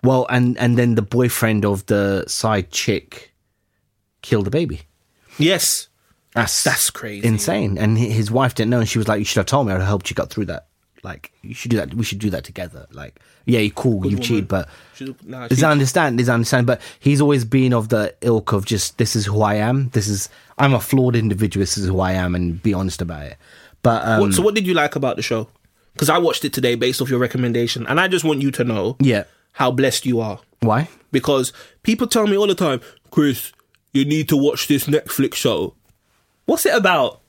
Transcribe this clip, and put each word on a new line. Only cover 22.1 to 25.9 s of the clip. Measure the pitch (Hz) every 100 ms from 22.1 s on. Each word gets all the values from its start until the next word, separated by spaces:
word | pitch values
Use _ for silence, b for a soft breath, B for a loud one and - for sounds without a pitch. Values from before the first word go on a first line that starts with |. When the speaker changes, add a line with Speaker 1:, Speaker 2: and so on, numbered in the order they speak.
Speaker 1:
am, | 92 90
and | 90 87 85
be | 113
honest | 95 95 -
about | 87 78 71
it." | - b b b b
But, | 123 117 -
um, | 110
Speaker 2:
What, | 101
so | 95
what | 202 214
did | 185
you |
like | 170 147 -
about | 135 -
the |
show? | - 113 110 _ _ _ _